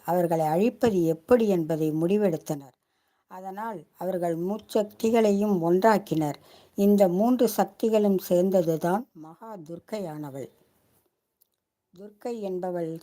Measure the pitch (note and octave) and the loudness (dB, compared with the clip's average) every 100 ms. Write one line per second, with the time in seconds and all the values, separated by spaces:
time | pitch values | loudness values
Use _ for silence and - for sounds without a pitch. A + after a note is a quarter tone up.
0 | - F3+ E3+ E3 D#3 E3 A3 B3 A#3+ F#3+ | -2 0 0 0 0 0 0 0 0 2
1 | E3 D#3+ - B3 A3 F#3 D#3 D#3+ D#3 D#3 | 0 -2 2 2 2 0 -2 -2 -2 -2
2 | E3+ G#3 G3+ D#3+ - D3+ C3+ _ _ _ | 0 0 0 -2 -6 -10 -10 _ _ _
3 | _ _ _ F#3+ F#3+ G3 A3+ G3 D3+ _ | _ _ _ -18 -14 -12 -10 -12 -16 _
4 | F3+ F#3 E3+ E3 F3+ G#3+ - A3+ G#3 - | -6 -2 -2 -2 -4 -6 -2 -2 -2 -2
5 | A3+ A#3 A3 G3+ G#3 F#3+ E3 F#3 A3 G3+ | 2 4 4 4 2 0 2 4 4 2
6 | - D#3 D3+ - - - _ - G3+ G3+ | 0 -2 -2 -4 -14 -20 _ 0 4 6
7 | G3 F3 A3+ B3+ A#3 - G3 - A3+ A3 | 4 4 2 2 2 2 -2 -2 0 2
8 | G#3 F#3+ - F3+ F#3+ F#3 E3 D#3+ E3+ G3 | 2 2 2 0 2 2 0 -2 -2 -2
9 | C4 - D#3 E3 A3+ G#3+ D#3 E3+ - G#3+ | -6 -16 -20 -20 -18 -18 -16 -18 -12 -10
10 | F3+ D3+ D3 C3+ - _ _ _ _ _ | -10 -10 -12 -12 -14 _ _ _ _ _
11 | _ _ _ _ _ _ _ _ _ F3 | _ _ _ _ _ _ _ _ _ -20
12 | G#3 G#3 B3 A#3 G3+ F3+ F#3 F3 E3 E3 | -20 -14 -10 -8 -6 -6 -4 -4 -6 -8